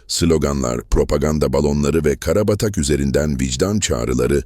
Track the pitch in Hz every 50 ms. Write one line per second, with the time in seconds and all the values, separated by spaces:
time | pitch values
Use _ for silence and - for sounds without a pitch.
0 | _ - - - 85 85 80 80 69 71 71 71 65 60 60 60 53 - - 76
1 | 69 65 76 73 71 76 78 76 71 69 64 71 73 73 73 73 71 71 71 82
2 | 76 76 69 - - 85 82 101 107 101 104 101 - 110 101 - 76 71 73 71
3 | 69 69 64 69 73 76 71 64 65 65 62 64 90 95 104 107 101 - 80 60
4 | 58 58 64 62 62 62 69 71 65